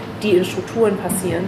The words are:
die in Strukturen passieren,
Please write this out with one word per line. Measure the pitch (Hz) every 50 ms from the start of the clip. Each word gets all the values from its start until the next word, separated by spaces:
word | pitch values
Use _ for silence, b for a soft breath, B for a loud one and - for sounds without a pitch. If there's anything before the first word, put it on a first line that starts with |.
| B B - -
die | 208 214 180
in | 180 190
Strukturen | - - 190 - - - 233 226 208 196 -
passieren, | 175 175 - 185 185 175 165 170 185